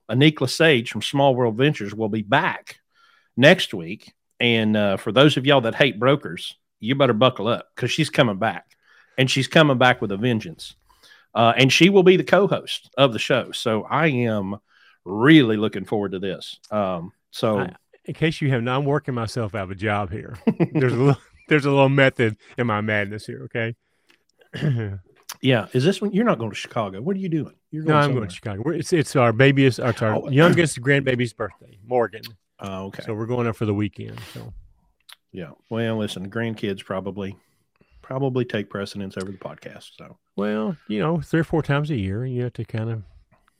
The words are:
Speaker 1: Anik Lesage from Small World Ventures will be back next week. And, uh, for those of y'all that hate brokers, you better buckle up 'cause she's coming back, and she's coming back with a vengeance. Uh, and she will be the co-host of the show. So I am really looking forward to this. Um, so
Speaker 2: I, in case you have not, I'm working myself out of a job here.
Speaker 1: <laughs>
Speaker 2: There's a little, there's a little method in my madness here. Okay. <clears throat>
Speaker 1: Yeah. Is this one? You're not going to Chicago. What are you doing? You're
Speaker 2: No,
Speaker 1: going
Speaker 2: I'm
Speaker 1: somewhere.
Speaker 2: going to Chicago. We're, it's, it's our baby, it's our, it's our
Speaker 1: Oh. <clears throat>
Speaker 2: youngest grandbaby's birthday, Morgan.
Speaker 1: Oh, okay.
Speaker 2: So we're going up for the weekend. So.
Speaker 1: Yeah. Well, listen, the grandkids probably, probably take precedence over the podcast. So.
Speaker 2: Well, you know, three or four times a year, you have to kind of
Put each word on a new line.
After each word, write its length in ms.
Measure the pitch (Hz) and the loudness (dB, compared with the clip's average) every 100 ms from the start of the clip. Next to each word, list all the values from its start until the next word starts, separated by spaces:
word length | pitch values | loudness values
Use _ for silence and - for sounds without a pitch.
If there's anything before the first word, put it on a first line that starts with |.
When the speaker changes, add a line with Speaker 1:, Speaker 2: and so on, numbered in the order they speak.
| - | -4
Speaker 1:
Anik 300 | 120 156 151 | 4 4 4
Lesage 500 | 131 - 165 131 117 | -2 2 4 4 0
from 120 | 110 | -8
Small 340 | - 143 139 123 | -4 2 2 2
World 220 | 120 107 | 0 2
Ventures 360 | 143 147 101 | 0 0 -6
will 140 | 104 110 | -6 -4
be 140 | 110 | -4
back 560 | 98 135 175 107 - - _ _ _ _ _ - | 0 0 0 -4 -12 -20 _ _ _ _ _ 4
next 380 | 139 185 - | 6 6 2
week. 400 | 98 80 147 - _ _ - | -8 -10 -14 -16 _ _ -2
And, 380 | 120 117 110 107 | 2 2 2 2
uh, 180 | 101 95 | 2 0
for 160 | - | 0
those 240 | 107 147 139 | 4 6 4
of 100 | 131 | 2
y'all 140 | 143 | 2
that 140 | 113 - | 2 0
hate 240 | 143 101 | 0 2
brokers, 560 | 123 143 - 82 - - _ _ | 0 0 -2 -12 -14 -18 _ _
you 160 | 107 139 | -4 0
better 160 | 135 | 2
buckle 380 | 107 127 - 104 | 4 2 2 -2
up 260 | 107 - - | -4 -6 -8
'cause 160 | 120 | -4
she's 180 | - 147 | -2 0
coming 280 | - 127 98 | 2 2 2
back, 400 | 110 92 - _ _ _ _ - | -2 -4 -12 _ _ _ _ -2
and 120 | 131 | 0
she's 200 | - 127 | 0 2
coming 280 | 170 151 127 | 4 6 6
back 220 | 127 120 | 4 4
with 120 | 107 | -2
a 40 | 98 | -2
vengeance. 580 | 123 113 87 80 - - _ _ _ _ _ 110 | -2 -2 -4 -14 -20 -20 _ _ _ _ _ 2
Uh, 160 | 117 117 | 4 6
and 160 | 131 | 4
she 160 | - 175 | 6 6
will 140 | 202 | 8
be 120 | 180 185 | 6 6
the 80 | |
co-host 680 | 147 185 202 107 - - - - | 4 4 4 -2 -6 -12 -8 2
of 160 | 135 | 2
the 60 | 107 | 2
show. 340 | - 131 - | -2 -2 -2
So 320 | - 120 110 95 | -6 -2 -2 -2
I 200 | 127 165 | 0 0
am 520 | 123 120 107 95 98 _ _ _ _ | 0 -2 -2 -4 -8 _ _ _ _
really 540 | - 101 127 160 117 107 | -10 2 6 8 6 2
looking 260 | 110 104 | -2 -4
forward 280 | 92 110 101 | -4 -4 -4
to 80 | 92 | -6
this. 400 | 95 85 - - - | -6 -8 -12 -20 -8
Um, 420 | 107 95 90 90 - _ | -4 -4 -4 -10 -16 _
so 300 | - 117 104 | -4 -2 0
Speaker 2:
I, 140 | 90 - _ _ - | -2 -8 _ _ -16
in 80 | |
case 260 | 143 160 156 | -4 -4 -2
you 120 | 143 | -2
have 100 | 131 | -2
not, 160 | 117 131 | -2 -2
I'm 80 | 143 | 0
working 300 | 139 - 120 | -2 -2 -6
myself 400 | 110 - 110 104 | -6 -6 -6 -6
out 80 | |
of 80 | 95 | -8
a 40 | 95 | -6
job 360 | 107 104 98 | -2 -2 -4
here. 240 | 92 - - - | -8 -12 -4 -4
Speaker 1:
<laughs> 280 | - 165 156 | 0 -2 0
Speaker 2:
There's 180 | 127 | 0
a 20 | 117 | 2
little, 260 | 139 139 _ _ - | 2 2 _ _ 0
there's 160 | 151 139 | 0 2
a 60 | |
little 180 | 139 135 | 4 4
method 480 | 139 135 - 113 107 _ - | 6 4 4 0 -2 _ -4
in 120 | 120 | -2
my 140 | 104 | -2
madness 440 | 107 107 101 104 - | 0 -2 -2 -8 -14
here. 200 | 120 127 | -14 -10
Okay. 300 | 123 113 117 _ _ _ _ _ _ _ | -6 -6 -8 _ _ _ _ _ _ _
<clears throat> 460 | 123 147 120 107 98 - _ - - | -4 -2 -2 -4 -8 -14 _ -20 -4
Speaker 1:
Yeah. 240 | 131 120 95 | 0 0 0
Is 100 | 127 | 0
this 180 | 143 196 | 0 0
one? 100 | 208 | -2
You're 100 | 190 | 0
not 140 | 233 139 | 0 0
going 140 | 113 | -4
to 40 | 98 | -10
Chicago. 460 | - - 104 95 | -8 -6 -6 -8
What 140 | 139 196 | -8 -6
are 40 | |
you 100 | 190 | -4
doing? 260 | 156 131 - _ | -4 -6 -12 _
You're 100 | 156 | -8
Speaker 2:
No, 40 | 156 | 0
Speaker 1:
going 40 | 151 | 2
Speaker 2:
I'm 60 | |
Speaker 1:
somewhere. 160 | 143 127 | 2 0
Speaker 2:
going 80 | 104 | -6
to 60 | 90 | -10
Chicago. 260 | 113 98 | -10 -8
We're, 100 | 127 165 | -6 -6
it's, 180 | 147 | -2
it's 220 | 175 135 143 | 0 0 2
our 180 | 120 | 2
baby, 320 | 110 135 139 135 | 4 4 6 4
it's 140 | 117 | 2
our, 100 | 123 | -2
it's 120 | 110 | -2
our 120 | 113 107 | -2 -2
Speaker 1:
Oh. 140 | - | 0
<clears throat> 0 | |
Speaker 2:
youngest 500 | 131 170 151 165 - | 4 6 4 0 -2
grandbaby's 540 | 120 139 135 123 120 | 0 0 0 -2 -4
birthday, 460 | - 104 - - 110 | -4 -10 -10 -20 _
Morgan. 380 | 107 123 110 - - 107 _ _ | -4 -2 -2 -4 -18 -20 _ _
Speaker 1:
Oh, 260 | 101 95 98 | -12 -10 -10
okay. 160 | - | -12
Speaker 2:
So 120 | - 107 | -10 -8
we're 100 | 113 | -4
going 220 | 123 117 | -2 -2
up 80 | 107 | -2
for 100 | 107 | -2
the 80 | |
weekend. 460 | 104 104 - 110 113 107 123 | -2 -2 -6 -14 -14 -16 -16
So. 180 | 117 - - _ _ _ _ - _ | -16 -18 -20 _ _ _ _ -20 _
Speaker 1:
Yeah. 180 | 92 80 - _ | -16 -16 -18 _
Well, 260 | 113 117 110 | -4 -2 -2
listen, 240 | 104 - | -4 -8
the 60 | 95 | -10
grandkids 560 | 110 117 107 104 98 - | -6 -6 -4 -6 -6 -8
probably, 500 | 95 95 95 98 95 _ _ _ _ _ _ | -8 -8 -8 -10 -12 _ _ _ _ _ _
probably 440 | - 131 139 127 123 | -12 -4 -2 -2 -2
take 240 | 110 101 | -4 -6
precedence 480 | 101 101 101 98 98 | -8 -8 -8 -10 -8
over 140 | 95 | -10
the 60 | 95 | -12
podcast. 520 | - - - - - - | -16 -16 -18 -20 -20 -20
So. 200 | - - _ - | -20 -20 _ -8
Speaker 2:
Well, 400 | 208 214 214 170 - | -4 -4 -4 -8 -8
you 120 | 208 | -4
know, 200 | 160 170 | -2 -2
three 220 | 143 160 | -2 -2
or 20 | |
four 180 | 160 165 | 0 -2
times 300 | 139 143 151 | 0 -2 -2
a 60 | 139 | -4
year, 280 | 95 101 131 | -4 -4 -6
you 180 | 123 | -6
have 100 | 123 | -6
to 100 | - 113 | -8 -8
kind 240 | 113 110 | -8 -6
of 140 | 113 98 - _ _ _ _ | -8 -10 -20 _ _ _ _